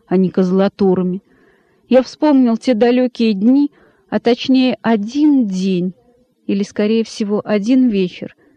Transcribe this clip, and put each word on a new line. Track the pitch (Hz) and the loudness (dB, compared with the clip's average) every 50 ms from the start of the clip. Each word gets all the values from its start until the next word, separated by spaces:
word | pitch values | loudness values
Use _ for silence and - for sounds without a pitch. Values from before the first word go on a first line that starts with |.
| _ - | _ -2
а | 185 | 0
не | 190 190 180 | 0 0 0
козлатурами. | - - 190 180 185 190 196 202 - - 202 190 185 185 180 185 180 196 - _ _ _ _ _ _ _ _ _ _ _ _ - | 0 0 0 0 0 0 0 -2 -2 0 0 0 0 0 -2 -4 -4 -8 -10 _ _ _ _ _ _ _ _ _ _ _ _ 0
Я | 240 262 247 | 2 2 2
вспомнил | - - - 311 302 294 269 254 240 233 | 0 -4 -2 0 2 4 4 4 2 0
те | 220 - - 254 | 0 -2 -2 0
далекие | 208 247 240 247 247 254 247 - - 233 220 214 | 2 2 2 2 2 0 -2 -2 -2 -2 -2 0
дни, | 190 196 233 262 277 285 285 _ _ _ _ _ _ _ _ | 0 2 2 2 2 2 0 _ _ _ _ _ _ _ _
а | - 214 | -6 -4
точнее | - 233 247 - - - 262 262 254 254 233 - - | 0 0 -2 0 0 0 0 2 2 0 -2 -2 -2
один | 220 233 208 202 220 247 285 302 302 285 269 240 | 0 0 0 -2 -4 -2 0 2 2 2 2 0
день, | 202 185 185 185 196 190 175 180 185 175 _ _ _ _ _ _ _ _ _ _ | 0 -2 -4 -2 -2 -2 -2 -4 -4 -8 _ _ _ _ _ _ _ _ _ _
или, | - 202 196 208 | -6 -4 -4 -4
скорее | - - - 208 214 226 226 226 | -4 -4 -4 -2 0 0 -2 -2
всего, | - - - 226 196 208 202 - | -4 -6 -8 -6 -4 -4 -4 -4
один | - 214 208 196 220 269 262 254 247 | -2 -2 -2 0 2 2 2 2 2
вечер | 208 196 185 180 - - - - - _ _ _ _ | 2 0 -2 -4 -6 -10 -16 -18 -18 _ _ _ _